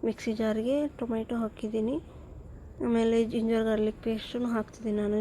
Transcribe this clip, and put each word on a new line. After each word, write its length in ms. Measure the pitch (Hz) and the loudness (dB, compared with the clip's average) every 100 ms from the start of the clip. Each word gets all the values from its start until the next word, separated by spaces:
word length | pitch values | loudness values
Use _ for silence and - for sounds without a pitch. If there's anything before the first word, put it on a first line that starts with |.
ಮಿಕ್ಸಿ 280 | 226 208 - | 0 -2 -2
ಜಾರ್ಗೆ 560 | 220 220 214 226 277 294 | 0 2 2 2 2 0
ಟೊಮೆಟೊ 480 | - 233 226 226 240 | -2 -2 -2 -2 -2
ಹಾಕಿದ್ದೀನಿ. 640 | 220 - 220 220 220 294 - - - - - - - - | -2 -2 -4 0 0 -2 -6 -16 -16 -16 -14 -16 -16 -4
ಆಮೇಲೆ 400 | 247 226 226 226 | 2 4 4 4
ಜಿಂಜರ್ 400 | 226 233 226 226 | 4 2 2 2
ಗಾರ್ಲಿಕ್ 380 | 220 214 214 214 | 4 2 2 0
ಪೇಸ್ಟನ್ನು 460 | - 220 - 240 247 | -2 -2 -4 -4 0
ಹಾಕ್ತಿದ್ದೀನಿ 480 | 233 214 - 226 208 | 0 -2 -6 -2 0
ನಾನು. 220 | 208 208 | 2 0